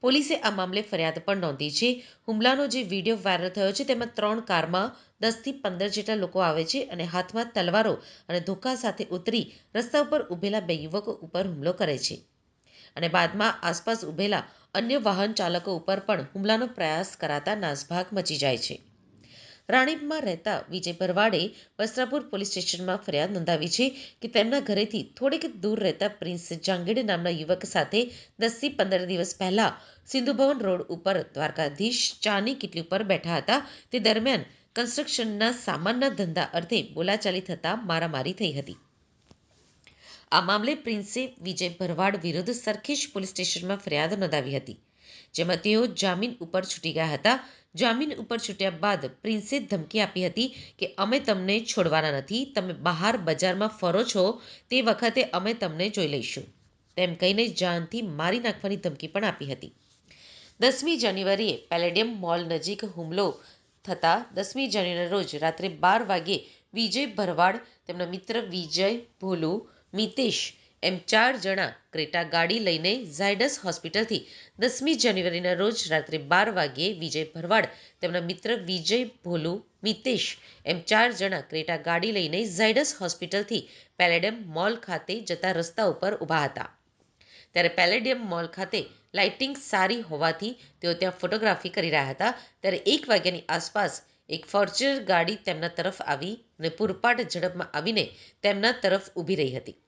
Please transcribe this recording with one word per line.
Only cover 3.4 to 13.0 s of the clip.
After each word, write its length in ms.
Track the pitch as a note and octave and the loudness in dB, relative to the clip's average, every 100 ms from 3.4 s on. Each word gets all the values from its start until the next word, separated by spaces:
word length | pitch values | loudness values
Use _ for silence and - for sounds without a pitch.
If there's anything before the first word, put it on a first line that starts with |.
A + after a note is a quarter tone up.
| F3+ | 0
થયો 240 | F#3 G3 | 0 0
છે, 120 | G3 | 0
તેમાં 300 | A#3 A#3+ A#3 | 0 0 -2
ત્રણ 260 | - G#3 A3+ | -2 0 0
કારમાં 540 | A#3 F3 D#3+ F3+ A3 - - _ | 0 0 2 0 0 -6 -20 _
દસથી 320 | A3 A3+ - | 0 0 -6
પંદર 360 | C#4 G3+ F3+ G3+ | -4 -4 -2 -2
જેટલા 260 | G3+ G3+ | -2 -2
લોકો 240 | G#3+ F3+ F#3 | -2 0 2
આવે 240 | F3 D#3 | 2 2
છે 160 | D#3+ C#4 | 0 -2
અને 200 | - F3 | -4 -6
હાથમાં 480 | E3+ F3 F3+ A3 A#3 | -4 -2 -2 -4 -2
તલવારો 400 | A3 F3 G3 A3 D3 - - - | 0 2 4 4 0 -6 -20 -4
અને 120 | F3 | -4
ધોકા 340 | E3+ F#3+ B3+ | -2 -4 -2
સાથે 300 | B3+ A#3 F#3+ G#3+ | -2 -2 -4 -4
ઉતરી 340 | F3+ F3 A3+ D#3+ - _ | -4 0 0 -2 -8 _
રસ્તા 260 | G#3 A#3+ D4 | -4 2 2
ઉપર 220 | D4 D4+ | 4 2
ઊભેલા 380 | - F3 G3 G#3+ | 0 -4 0 -2
બે 140 | F3 | 0
યુવકો 380 | E3 D3+ F#3 G#3 | -2 0 -4 -4
ઉપર 340 | - - F3 F#3+ | -8 -6 -2 -2
હુમલો 260 | D3+ D3+ | 0 -2
કરે 260 | F#3 F3+ C3+ | 0 0 0
છે 180 | - - _ _ _ _ _ - - | -4 -8 _ _ _ _ _ -20 -16
અને 120 | - | -4